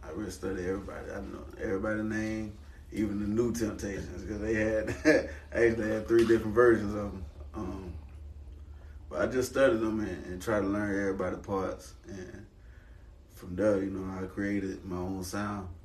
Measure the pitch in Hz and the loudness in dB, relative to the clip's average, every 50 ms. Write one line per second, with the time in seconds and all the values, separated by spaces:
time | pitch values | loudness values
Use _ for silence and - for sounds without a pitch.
0 | - 78 78 92 107 92 87 - - 101 95 92 90 90 95 101 95 - - - | -12 -10 -8 -6 -6 -6 -6 -6 -6 -4 -4 -2 -2 -2 -2 -2 -4 -8 -10 -10
1 | - - - 98 98 - - 92 90 - - - - 107 98 95 104 110 107 107 | -10 -8 -8 -8 -8 -8 -10 -10 -12 -12 -12 -8 -4 -2 -2 0 0 0 0 0
2 | 107 110 110 107 110 110 110 110 110 104 101 - - - - - - - - - | 0 0 0 0 0 -2 -2 -4 -4 -6 -8 -12 -16 -16 -16 -18 -16 -10 -2 0
3 | 107 104 101 101 104 101 104 113 123 117 110 117 113 104 101 - 107 101 98 92 | 0 0 0 -2 0 0 2 2 2 2 2 0 0 -2 -2 -4 -6 -6 -4 -6
4 | - - - 92 92 - 107 104 104 110 113 107 107 110 110 107 107 - 113 - | -6 -8 -8 -8 -6 -6 -6 -4 0 0 2 2 4 4 2 2 2 0 -4 2
5 | - 151 151 123 - - - - - - - - 113 117 113 113 104 107 110 110 | 6 8 8 8 6 2 -6 -10 -12 -4 2 6 6 6 6 4 0 0 0 0
6 | 107 - 117 117 113 110 117 113 104 107 104 113 123 120 117 104 101 101 104 104 | 2 6 6 6 8 8 6 6 6 2 6 8 8 8 8 6 4 -2 -2 -2
7 | 104 101 98 95 90 - - - - - - 110 - 95 98 95 95 90 85 78 | -4 -4 -6 -8 -10 -10 -12 -14 -14 -12 -8 -8 -6 -6 -6 -8 -8 -10 -10 -12
8 | - - - - - - - - - - - - - - - - - - - - | -12 -14 -14 -14 -14 -14 -14 -14 -14 -14 -14 -16 -16 -16 -16 -16 -16 -16 -16 -16
9 | - - - 85 95 110 123 131 120 - - 135 135 131 117 110 113 110 107 110 | -14 -8 -2 0 0 2 2 0 0 2 4 6 6 6 6 4 2 2 0 0
10 | 104 95 90 85 - - 90 90 - 117 110 104 98 95 101 104 104 104 98 98 | 0 -2 -4 -6 -6 -8 -8 -6 -2 0 2 2 2 2 2 0 0 0 0 0
11 | 101 98 95 98 92 90 90 87 85 - 101 95 95 90 - - - - - - | 0 0 0 0 -2 -2 -4 -6 -6 -4 -2 -2 -2 -2 -4 -6 -10 -16 -18 -18
12 | - - 101 95 90 87 - 101 - - - - - - - - - - - - | -14 -12 -10 -10 -10 -12 -12 -14 -16 -18 -20 -20 -20 -20 -20 -20 -20 -20 -20 -20
13 | - - - - - - - - - 92 90 92 101 107 101 - 98 98 98 98 | -20 -20 -20 -20 -20 -20 -20 -16 -12 -8 -2 4 4 6 6 4 2 0 -2 -4
14 | 95 95 92 95 95 92 - - 101 101 101 101 95 92 92 - - 95 90 90 | -4 -4 -4 -6 -6 -6 -4 -2 -2 0 0 0 0 -2 -4 -6 -6 -6 -4 -4
15 | 90 90 95 95 90 87 - 101 104 104 104 101 95 90 87 - - | -2 -2 -4 -4 -6 -6 -4 -4 -4 -4 -4 -6 -8 -10 -12 -14 -16